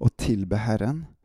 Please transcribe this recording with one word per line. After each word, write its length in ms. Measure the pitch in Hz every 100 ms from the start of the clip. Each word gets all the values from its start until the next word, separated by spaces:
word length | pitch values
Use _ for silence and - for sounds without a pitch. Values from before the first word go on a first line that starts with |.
Å 80 | 123 -
tilbe 420 | - 104 95 104
Herren 440 | 117 107 104 156 160 -